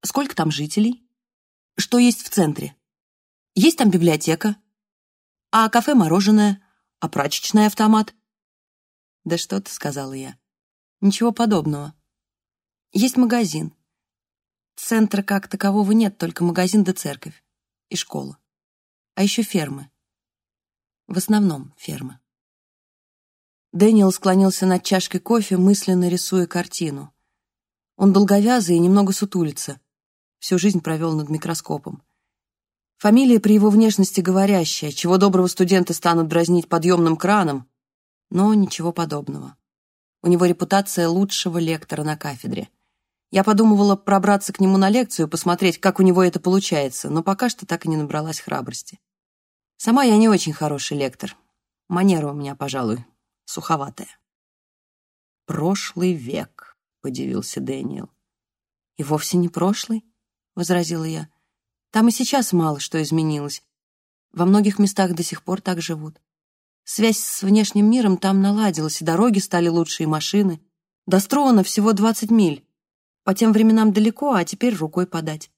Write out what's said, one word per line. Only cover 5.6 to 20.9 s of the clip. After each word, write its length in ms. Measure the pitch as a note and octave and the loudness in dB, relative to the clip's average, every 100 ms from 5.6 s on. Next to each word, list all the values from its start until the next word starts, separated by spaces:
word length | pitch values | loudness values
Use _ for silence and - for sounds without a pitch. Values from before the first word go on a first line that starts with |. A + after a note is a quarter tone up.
| A3 | 2
кафе, 260 | A#3 A#3 C#4 | 2 2 2
мороженое? 680 | D#3+ E3+ G3 G#3+ G#3 G3 _ _ _ _ | 2 2 4 4 4 0 _ _ _ _
А 80 | D#3 | -8
прачечный 600 | - C#3 - - G#3+ G#3+ | -6 -6 -6 0 2 2
автомат?" 460 | - G#3+ G#3+ G#3+ _ _ _ _ _ _ _ _ _ _ _ | 2 2 2 0 _ _ _ _ _ _ _ _ _ _ _
"Да 140 | E3 E3+ | -6 -6
что 240 | - G3 | -4 -8
ты", — 100 | G3 | -8
сказала 400 | - D3 C#3 C3+ | -10 -10 -8 -10
я. 240 | C3+ C3+ C3 _ _ _ _ _ _ | -12 -14 -18 _ _ _ _ _ _
"Ничего 320 | G3+ G3 A#3 | 0 2 -2
подобного. 600 | A3+ A#3 G3 D3+ D3 D3 _ _ _ _ _ _ _ _ _ _ | 0 0 2 0 -6 -10 _ _ _ _ _ _ _ _ _ _
Есть 240 | - B3+ B3+ | -2 0 2
магазин. 580 | B3 A#3+ G3+ D3+ D#3 _ _ _ _ _ _ _ _ _ _ - | 2 2 -2 -4 -8 _ _ _ _ _ _ _ _ _ _ -16
Центра 480 | - A3+ A3 G3 | -4 0 2 0
как 240 | G3 G3 - | -2 -4 -4
такового 460 | G3 G3+ G3+ G3+ | -4 -2 0 2
нет, 240 | G#3+ G#3+ - | 2 2 -2
только 260 | E3 E3 | -8 -2
магазин 400 | F3 E3+ F3+ G#3 | -2 0 2 2
да 100 | F#3 | 0
церковь. 520 | F#3 D3+ C#3 - - _ _ _ _ _ | -2 -8 -10 -16 -20 _ _ _ _ _
И 80 | - | -12
школа. 420 | - - - C#3+ _ _ _ _ _ _ _ - | -10 -10 -12 -16 _ _ _ _ _ _ _ -2
А 80 | |
ещё 180 | G3 G#3+ | -2 0
фермы. 480 | G#3 F#3 D3 C3+ C#3+ _ _ _ _ _ _ _ _ _ _ | -2 -4 -4 -10 -16 _ _ _ _ _ _ _ _ _ _